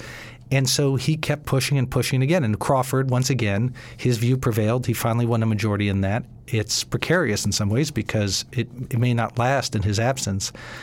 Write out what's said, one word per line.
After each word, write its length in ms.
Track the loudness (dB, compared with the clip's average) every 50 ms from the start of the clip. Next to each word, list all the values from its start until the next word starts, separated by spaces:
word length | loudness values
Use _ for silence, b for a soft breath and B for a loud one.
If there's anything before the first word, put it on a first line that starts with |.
| B B B B B B B B B -2 0
And 140 | 2 2
so 300 | 2 2 2 2 2 2
he 180 | 2 2 0 0
kept 300 | 0 0 -2 -2 -4 -2
pushing 320 | 0 0 0 2 2 2
and 120 | 0 0 0
pushing 320 | 0 -2 0 2 0 0
again. 220 | 2 2 2 2 2
And 160 | 2 0 0
Crawford, 500 | 2 2 2 2 2 2 0 0 2 2
once 200 | 2 2 2 0
again, 440 | 0 0 0 0 2 0 0 -2 B B B B B
his 220 | B 0 0 2
view 180 | 2 2 2 2
prevailed. 500 | 2 0 0 0 2 2 2 2 0 0
He 60 | -2
finally 340 | -2 0 0 0 2 2 2
won 160 | 2 2 2 2
a 20 |
majority 420 | 2 2 2 0 0 0 2 2
in 140 | 2 2 2
that. 240 | 2 0 0 -2 -4 -8 -16 -20 -8
It's 360 | -4 -2 -2 -2 -2 -4 -4 -4
precarious 640 | -4 -4 -4 0 2 2 2 4 2 0 0 0
in 80 | -2 -2
some 160 | 0 0 0
ways 200 | 2 0 0 0
because 540 | -2 -4 -4 -2 0 0 0 0 -2 -4 -6 -4
it, 160 | -4 -6 -6 -4 -6 -10 -6 -4
it 100 | 0 0
may 140 | 2 2 2
not 260 | 2 0 -2 0 0
last 360 | 2 2 2 0 0 -2 -2
in 60 | -2
his 160 | 0 0 0
absence. 540 | 2 0 0 0 0 -2 -2 -2 -2 -4 -6 B B B B B B